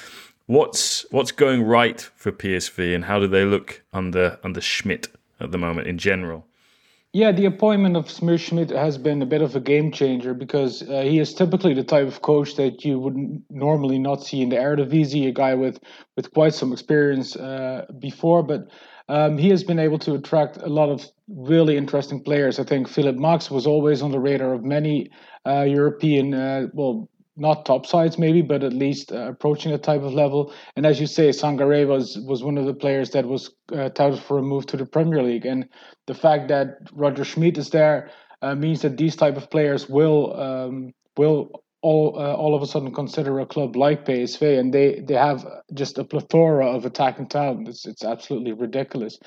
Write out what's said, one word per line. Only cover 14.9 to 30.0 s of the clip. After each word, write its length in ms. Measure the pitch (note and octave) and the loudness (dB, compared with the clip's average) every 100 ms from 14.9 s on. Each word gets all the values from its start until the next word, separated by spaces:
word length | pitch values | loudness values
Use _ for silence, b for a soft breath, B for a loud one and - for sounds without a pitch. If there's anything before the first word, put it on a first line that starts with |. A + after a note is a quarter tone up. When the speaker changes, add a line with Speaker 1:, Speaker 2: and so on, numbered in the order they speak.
| D#3+ C#3+ D3 C3+ | 2 2 0 -2
Speaker 2:
a 40 | |
guy 220 | B2 C3+ | 0 0
with, 260 | C3 C3 - B B B - | 0 -2 -4 B B B -10
with 180 | - | -4
quite 220 | D#3 D#3 D3+ | 2 2 2
some 180 | C3 | -4
experience, 640 | A#2+ - D3+ C#3+ C3+ B2 - | -4 0 2 4 2 -4 -10
uh, 500 | C3 C3+ C3 C3 - C3 | -10 -8 -6 -8 -10 -12
before, 420 | C3 - E3 E3+ | -14 -4 2 4
but, 260 | D3+ C#3 F#2+ B B B - | 2 -4 -6 B B B -4
um, 280 | D3 D3+ D3 | 0 0 2
he 120 | F3+ | 4
has 140 | F#3 | 4
been 140 | - E3 | 2 0
able 220 | D#3 D#3 | 0 0
to 160 | - C#3 | -2 -4
attract 420 | C#3+ D#3 D3 - | 0 0 0 -4
a 120 | - | -4
lot 200 | D3+ D3+ | 0 2
of 160 | C3 - _ - | 0 -8 _ -20
really 500 | F3 B2+ E3 D#3+ C#3+ | -12 2 4 4 2
interesting 420 | C#3 C#3+ C#3 C3+ | 0 -2 -2 -8
players. 380 | C#3+ D3 C3+ B2 | -2 0 0 0
I 60 | |
think 260 | B2+ C#3 A#2+ | -2 -2 -2
Philip 280 | - C#3 B2+ | 0 0 2
Max 340 | D3+ E3 - | 2 2 0
was 160 | C3+ C3+ | -2 2
always 340 | D3+ D3 C3+ | 2 2 2
on 80 | C#3+ | 0
the 100 | C3+ | -2
radar 320 | C3+ C#3 C3 | 0 0 0
of 120 | B2+ | -2
many, 480 | B2+ D3 D3+ D3 - B B B C3+ | -2 -2 0 -2 -4 B B B -4
uh, 160 | C#3 | 0
European, 720 | C#3+ C#3+ D3 D3 D#3 C#3+ C#3 | 2 4 2 2 2 2 2
uh, 340 | C3 C3+ C3+ B2+ | -2 -2 -4 -4
well, 340 | C#3 C3+ A2+ A2 _ _ - | -2 -2 -2 -8 _ _ -4
not 300 | D3+ D#3 - | 0 0 2
top 220 | B2+ - | 0 2
sides 320 | E3+ E3 E3 | 2 2 2
maybe, 240 | D#3+ E3+ | 4 4
but 200 | D3+ C#3 | 4 0
at 100 | C3+ | 0
least, 380 | B2+ C#3 C#3 - | 0 -2 -2 -6
uh, 160 | A2 A#2+ | -8 -8
approaching 420 | B2+ D3+ D3+ E3 | -4 -2 -2 -2
a 60 | D3 | -2
type 260 | - D3 | 0 0